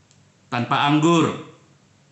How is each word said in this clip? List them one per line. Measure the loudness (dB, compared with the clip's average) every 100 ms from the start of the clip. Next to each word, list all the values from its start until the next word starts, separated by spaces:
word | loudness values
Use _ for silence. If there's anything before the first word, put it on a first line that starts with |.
| _ _ _ _ -10
Tanpa | -6 -2 -2 0
anggur, | 2 2 2 0 -4 -14 -20 _ _ _ _ _